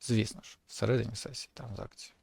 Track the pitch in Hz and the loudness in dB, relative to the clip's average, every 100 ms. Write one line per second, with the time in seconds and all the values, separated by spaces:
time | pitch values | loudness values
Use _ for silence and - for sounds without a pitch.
0 | - 113 107 - - - _ - 110 131 | 2 4 4 -2 -14 -20 _ 0 4 4
1 | 113 113 - 127 - - 120 98 - - | 2 -2 -6 -8 -10 -12 -10 -8 -8 -10
2 | - - | -20 -20